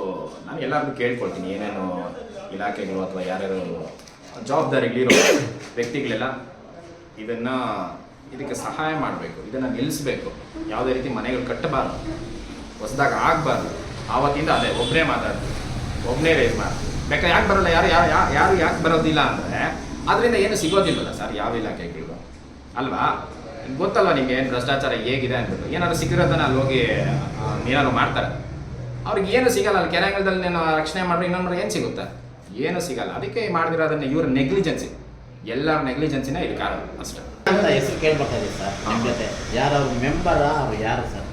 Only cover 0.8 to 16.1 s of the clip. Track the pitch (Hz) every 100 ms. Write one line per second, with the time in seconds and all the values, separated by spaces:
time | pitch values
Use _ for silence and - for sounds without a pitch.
0.8 | 139 123 120 120 98 92 92 101 104 101
1.8 | 92 87 85 - - 98 - 95 101 101
2.8 | 95 95 92 92 92 92 98 92 87 82
3.8 | 78 - - - - - 120 151 135 135
4.8 | 120 117 127 143 - 147 117 - - 120
5.8 | 117 143 139 107 127 127 - - - -
6.8 | - - - 110 110 113 120 131 117 101
7.8 | 90 - - - - 131 127 123 110 127
8.8 | 156 156 113 87 85 - 107 131 127 113
9.8 | 147 151 135 113 - - - - - 110
10.8 | 127 127 131 113 117 127 - - 156 135
11.8 | - - - 330 - - - - - -
12.8 | 107 131 139 110 135 165 147 - - -
13.8 | - - - 120 143 143 156 139 117 117
14.8 | 120 160 156 120 110 - - - - -
15.8 | - - 117